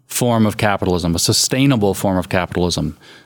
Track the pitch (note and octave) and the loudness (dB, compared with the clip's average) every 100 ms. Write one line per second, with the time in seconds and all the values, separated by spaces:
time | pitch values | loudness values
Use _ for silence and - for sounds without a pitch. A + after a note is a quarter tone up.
0 | - - B2 A2+ G#2+ G2+ G#2+ G2 F#2 F2+ | -10 -2 0 2 2 2 0 0 0 0
1 | E2+ E2+ - A2 - C3 C#3 B2 G2+ F#2+ | 0 -2 0 0 0 2 2 2 2 0
2 | G#2 F#2 - F#2+ F2 - F2 D#2+ D2+ - | 0 -2 -2 -2 -2 -2 -2 -2 -4 -8
3 | - - | -20 -20